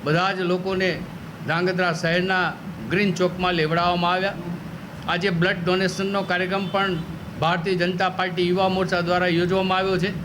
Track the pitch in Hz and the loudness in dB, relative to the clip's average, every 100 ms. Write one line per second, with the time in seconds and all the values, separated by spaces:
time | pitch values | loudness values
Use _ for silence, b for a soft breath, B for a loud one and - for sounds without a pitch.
0 | 143 165 190 190 180 180 190 185 185 151 | 2 2 2 0 0 0 0 0 0 0
1 | - - - - - 160 180 180 180 160 | -6 -10 -14 -10 -2 0 0 0 0 0
2 | 165 175 185 185 170 - - - - 180 | 0 2 2 2 0 -4 -12 -10 -2 2
3 | 202 165 180 180 180 175 156 165 175 175 | 2 2 0 2 0 2 2 2 2 2
4 | 175 185 196 196 175 175 - - - - | 2 2 0 -4 -8 -8 -10 -12 -12 -10
5 | - 170 196 170 180 190 175 185 190 185 | -4 0 0 2 2 2 0 2 0 0
6 | 196 196 170 180 185 196 185 196 196 165 | -2 -2 0 0 0 -2 0 0 0 -2
7 | - - - - 156 175 180 185 175 180 | -4 -10 -10 0 0 2 0 0 0 0
8 | 190 - 185 175 175 180 190 185 180 175 | 0 0 -4 0 0 2 2 2 0 0
9 | 170 180 180 170 175 190 190 185 190 185 | 2 2 2 2 2 2 2 2 2 2
10 | 190 208 | 0 -2